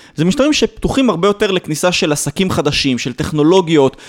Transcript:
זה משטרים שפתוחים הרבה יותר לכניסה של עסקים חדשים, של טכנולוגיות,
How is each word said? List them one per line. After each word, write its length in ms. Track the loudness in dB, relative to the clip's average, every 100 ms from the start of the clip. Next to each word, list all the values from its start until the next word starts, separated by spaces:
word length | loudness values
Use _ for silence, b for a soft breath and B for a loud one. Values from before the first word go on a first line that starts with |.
| B -2
זה 80 |
משטרים 280 | 0 2 0
שפתוחים 580 | 2 -2 -4 -4 0 0
הרבה 180 | 0 -2
יותר 220 | 0 -2
לכניסה 420 | -2 -4 -2 -2
של 200 | 0 -2
עסקים 380 | -2 -4 -2 -2
חדשים, 480 | 0 -2 -2 -2 -2
של 140 | -6
טכנולוגיות, 840 | -6 -6 0 4 4 4 2 2 0